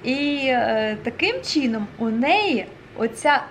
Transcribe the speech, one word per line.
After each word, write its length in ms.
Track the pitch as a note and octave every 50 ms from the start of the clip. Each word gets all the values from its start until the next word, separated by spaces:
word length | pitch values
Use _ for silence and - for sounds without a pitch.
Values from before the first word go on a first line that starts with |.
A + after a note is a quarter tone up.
| -
І, 360 | A#3 B3+ C#4 C#4+ C#4+ C#4+ C#4+ C4+
е, 520 | C4 B3+ B3 A3+ G#3+ A3+ A3 A3 G#3+ G#3+ G#3+ -
таким 380 | A#3+ A#3 - - F#4+ A#4+ C5+ B4+
чином 440 | - - D#4 C4+ B3 A3+ A3 G#3 G#3 - -
у 120 | A3+ A3+
неї 560 | A3 A3+ A#3+ C#4+ F4 G#4 G#4+ G4 D4+ G#3+ F3+ - - - - - - -
оця 460 | - A3+ - - - D4+ D4 - - -